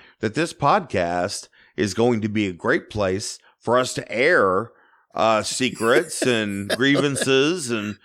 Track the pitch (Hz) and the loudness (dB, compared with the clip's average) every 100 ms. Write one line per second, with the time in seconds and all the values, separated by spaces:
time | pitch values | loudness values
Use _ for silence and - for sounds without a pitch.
0 | - _ 110 127 165 - 143 202 156 98 | -20 _ -4 -2 -4 -2 2 2 0 -2
1 | 85 87 92 - - _ _ - 98 92 | -2 -2 -4 -6 -14 _ _ -4 -2 2
2 | 123 113 107 107 98 85 110 170 - 107 | 2 2 -2 -2 -2 -2 -2 -2 -4 -4
3 | 95 95 - - _ _ - 123 123 - | -2 -2 -6 -12 _ _ 0 0 0 -6
4 | - 110 151 165 95 95 117 _ _ _ | -6 0 2 4 4 2 -2 _ _ _
5 | _ - 110 107 101 - 127 - 113 147 | _ 0 2 2 0 -2 -2 0 2 2
6 | - - 127 113 104 98 101 - 135 139 | 2 -2 0 0 -2 -4 -4 0 2 2
7 | 143 131 135 135 147 180 127 113 104 101 | 0 -2 2 2 2 0 -4 -6 -6 -10